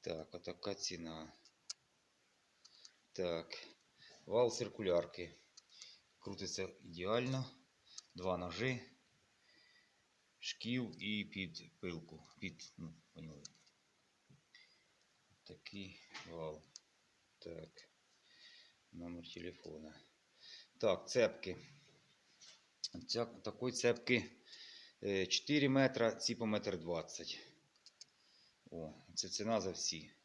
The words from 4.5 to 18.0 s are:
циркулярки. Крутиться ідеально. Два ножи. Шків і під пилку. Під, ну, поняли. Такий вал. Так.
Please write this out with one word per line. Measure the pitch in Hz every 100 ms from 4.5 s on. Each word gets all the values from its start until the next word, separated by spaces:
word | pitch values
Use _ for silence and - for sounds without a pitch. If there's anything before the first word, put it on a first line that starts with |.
циркулярки. | - 107 - 98 87 82 - 85 - - - _ - - - _ _
Крутиться | - 98 95 - 92 -
ідеально. | 92 85 92 113 127 131 131 - _ _ _ - -
Два | - 92 90
ножи. | 87 87 123 123 - - _ _ _ _ _ - - - _ _ _ _ _ _
Шків | - - 113 127 117 80
і | 101 107
під | 101 101 92 - - _
пилку. | 92 85 82 80 - -
Під, | 95 85 - -
ну, | 82 82 _
поняли. | - 80 73 73 - - _ _ _ _ _ _ - _ - - _ _ _ _ _ _ _
Такий | - 92 - 101 95 92 - - -
вал. | 82 80 78 - - _ _ _ _ _ _
Так. | 87 82 80 - - _